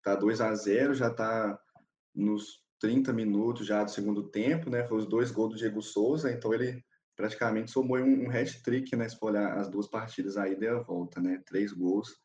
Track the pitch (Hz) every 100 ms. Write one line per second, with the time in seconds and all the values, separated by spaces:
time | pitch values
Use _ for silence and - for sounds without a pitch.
0 | 101 98 101 113 110 104 101 107 139 135
1 | 117 117 110 113 104 101 _ _ _ _
2 | _ - 104 104 104 - _ _ 107 127
3 | 131 113 107 101 113 117 104 104 104 -
4 | 101 104 101 107 120 160 135 123 120 110
5 | 101 110 120 104 110 - 113 107 104 101
6 | 113 160 143 117 110 113 127 127 _ _
7 | _ - 107 - 117 110 113 131 127 127
8 | 131 135 123 120 135 - - 127 131 117
9 | 113 - 110 104 101 101 95 101 101 113
10 | 113 - 98 101 95 95 110 120 120 87
11 | 87 - 90 92 - 95 104 90 90 98
12 | 117 -